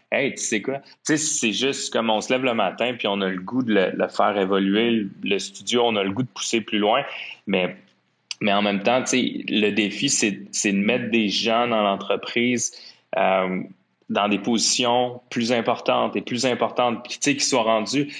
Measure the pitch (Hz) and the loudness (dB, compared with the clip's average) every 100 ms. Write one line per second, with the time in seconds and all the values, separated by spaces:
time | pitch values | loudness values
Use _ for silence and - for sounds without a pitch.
0 | - 113 135 - - 110 101 135 - - | -4 -2 0 -4 -4 -2 -2 -6 -8 -10
1 | - 151 147 - 117 98 131 135 - 120 | -2 -2 0 -2 -2 0 -2 -2 -4 -2
2 | 113 107 98 127 127 113 95 90 117 123 | 2 0 2 0 0 2 0 0 -4 -2
3 | 110 101 95 92 95 123 120 101 92 - | -2 0 -2 -4 -4 -4 2 4 2 0
4 | 95 - 104 101 95 98 98 101 117 117 | -2 2 2 2 2 2 2 2 2 2
5 | 98 - 95 98 - - - 120 120 107 | -2 -6 -2 -2 -4 -12 -2 2 2 2
6 | 98 101 131 - - 117 104 107 104 123 | 0 -2 -6 -6 -2 -2 0 0 4 2
7 | 139 - - - - 95 90 - - _ | 0 -8 -14 -14 -2 0 0 -4 -18 _
8 | _ _ - - 110 101 104 98 98 123 | _ _ -16 -4 0 2 2 2 2 0
9 | 123 127 - - - 110 104 101 101 98 | 2 0 0 -4 -4 0 0 2 0 0
10 | 117 - 110 95 - - 107 98 101 123 | -2 0 0 -2 -8 -2 0 2 2 0
11 | 117 117 104 - 113 113 120 113 101 98 | 0 0 0 0 0 0 2 2 2 0
12 | - 98 - 120 120 120 - - - - | -2 -4 -2 -2 0 0 -4 -8 -20 -20
13 | - - 95 95 95 92 - - _ _ | -6 0 2 2 0 -2 -6 -14 _ _
14 | - 107 101 101 - 113 - - 123 120 | -4 0 2 0 0 0 0 0 2 2
15 | 123 123 - 127 117 120 117 113 - 123 | 0 -4 -8 -4 0 0 0 -2 0 2
16 | 113 104 - 120 127 120 113 113 123 110 | 2 -2 -4 -2 0 0 0 2 0 0
17 | - - 147 143 - 131 110 113 107 131 | -6 -4 -2 0 0 2 4 2 2 -2
18 | 143 | -2